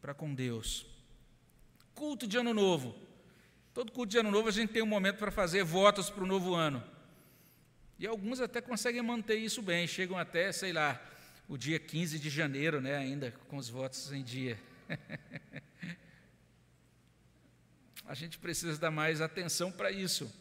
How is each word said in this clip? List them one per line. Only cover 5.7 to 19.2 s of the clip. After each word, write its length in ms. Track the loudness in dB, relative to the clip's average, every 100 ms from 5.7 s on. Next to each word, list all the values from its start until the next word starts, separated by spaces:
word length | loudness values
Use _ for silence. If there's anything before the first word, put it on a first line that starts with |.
| 8 8 8 0
pro 160 | -2
novo 300 | 2 2 4
ano. 260 | 4 4 0 -6 -18 -20 -20 -20 -20 -20 -20 -20 _ -20 -10
E 80 | -6
alguns 340 | -4 -4 -2
até 200 | -2 -4
conseguem 420 | -4 -2 0 0
manter 320 | 0 -2 0
isso 260 | 0 0 -2
bem, 280 | 0 0 0
chegam 280 | -2 -2 -2
até, 360 | 0 2 2
sei 200 | 0 -2
lá, 300 | 2 2 0 -8 -20 -20 -20 -10
o 100 | -6
dia 220 | -2 -2
quinze 400 | 0 -2 0 -2
de 100 | -4
janeiro, 500 | 0 0 0 0 0
né, 160 | -2 -2
ainda 360 | -2 -4 -6 -8 -12
com 80 | -10
os 120 | -8
votos 440 | -6 -6 -6 -8
em 100 | -8
dia. 340 | -6 -6 -4 -6 -10 -20 -10
<laughs> 760 | -10 -10 -16 -14 -18 -14 -18 -18 -14 -14 -14 -18 -20 -20 -20 _ _ _ _ _ _ _ _ -20 _ _ _ _ _ -20 -20 -12
A 80 |
gente 240 | -10 -10 -8
precisa 400 | -6 -4 -2 0
dar 140 | 0
mais 280 | 2 2 2